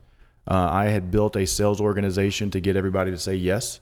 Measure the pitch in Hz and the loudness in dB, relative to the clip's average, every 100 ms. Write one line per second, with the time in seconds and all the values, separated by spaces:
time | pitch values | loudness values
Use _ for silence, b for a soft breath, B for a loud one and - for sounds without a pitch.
0 | b b b b - 92 87 90 104 107 | b b b b -2 0 2 2 2 0
1 | 90 104 104 101 95 - 104 101 104 101 | 0 2 2 0 -2 2 0 2 0 0
2 | 98 92 98 - 104 95 92 95 95 95 | 0 2 0 0 -2 -2 0 0 0 0
3 | 92 87 - 95 90 101 - - | -2 -4 -4 -2 0 0 -4 -12